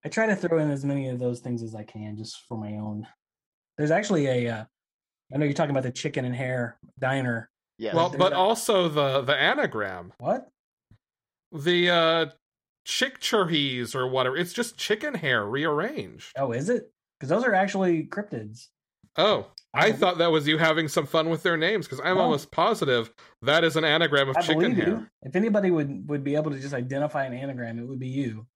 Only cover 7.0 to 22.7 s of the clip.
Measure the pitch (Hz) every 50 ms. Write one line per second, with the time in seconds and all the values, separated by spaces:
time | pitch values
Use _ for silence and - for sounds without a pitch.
7 | 131 127 135 135 131 123 117 117 113 _ _ _ _ _ _ _ 113 110 - 165
8 | 170 180 131 139 180 180 - 180 185 202 226 220 - - 220 190 175 165 147 147
9 | 143 135 131 139 127 123 147 131 143 175 247 285 269 180 - 110 104 95 95 90
10 | 87 90 - _ 120 160 208 262 254 _ _ _ _ _ _ _ _ _ - _
11 | _ _ _ _ _ _ _ _ _ _ - 156 143 170 175 175 175 180 175 170
12 | 165 160 165 165 160 147 - _ _ _ _ _ _ _ _ _ _ - - -
13 | 254 269 269 - - - - 214 190 160 170 151 143 139 127 123 120 110 - 135
14 | 127 127 127 131 127 127 131 156 175 175 - - 233 233 - - - - 208 220
15 | - 302 262 175 156 139 127 113 104 101 117 139 151 165 151 147 175 240 311 -
16 | 101 90 57 - - - - - 139 127 117 123 147 196 247 233 - - _ _
17 | _ _ _ _ - 131 165 214 254 254 202 185 196 196 196 190 190 180 170 160
18 | 151 - - 202 208 - - 120 107 104 110 120 - _ _ _ _ _ _ _
19 | _ _ _ - 165 214 202 127 95 - _ - _ _ - 131 170 214 220 226
20 | 214 185 180 160 165 170 156 156 143 147 156 156 165 160 156 160 160 151 - 180
21 | 151 143 - 165 156 165 165 160 - 185 170 156 160 175 220 208 165 - - -
22 | 135 170 185 190 180 165 151 139 - - - - 170 214